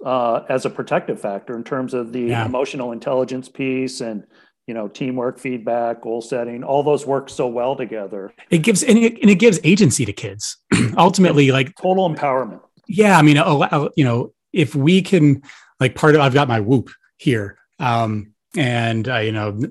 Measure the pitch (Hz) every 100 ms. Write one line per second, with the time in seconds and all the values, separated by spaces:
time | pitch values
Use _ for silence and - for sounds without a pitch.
0 | 131 127 120 120 - 131 127 - 120 156
1 | - 110 107 98 - 117 117 135 127 127
2 | 113 123 120 117 110 123 139 143 123 117
3 | 143 131 123 131 127 - 135 127 131 -
4 | 117 107 - _ _ _ - 113 104 -
5 | 131 127 123 123 135 123 110 120 117 117
6 | 113 117 113 127 120 120 135 139 143 143
7 | 139 139 135 - 127 120 123 139 117 110
8 | 98 101 95 _ - 175 156 196 262 226
9 | 226 233 202 190 233 175 151 202 175 -
10 | 107 - 104 101 - - - - 117 113
11 | 147 185 175 147 135 131 131 - 180 190
12 | 185 151 147 131 113 87 _ _ - 185
13 | 214 180 151 147 180 143 - 156 151 -
14 | 131 117 - _ _ 196 139 143 139 190
15 | 185 185 147 139 - - _ - 127 -
16 | 156 151 135 135 143 113 104 131 - -
17 | _ _ 151 113 101 - _ - 127 117
18 | 110 107 101 _ _ 190 131 120 117 113
19 | 110 123 110 110 107 101 156